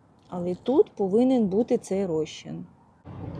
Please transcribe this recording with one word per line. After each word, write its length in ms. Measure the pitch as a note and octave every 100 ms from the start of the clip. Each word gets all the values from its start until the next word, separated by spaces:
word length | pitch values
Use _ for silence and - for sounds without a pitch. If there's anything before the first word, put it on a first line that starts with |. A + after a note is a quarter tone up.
| _ _ _
Але 260 | F3+ F3 F3+
тут 360 | - D4 -
повинен 560 | - G3 G#3+ B3+ C4 G3+
бути 300 | G3 B3 A#3+
цей 280 | - G3 F#3+
розчин. 600 | D#3 D#3 - - E3 F3+ - _ _ - - -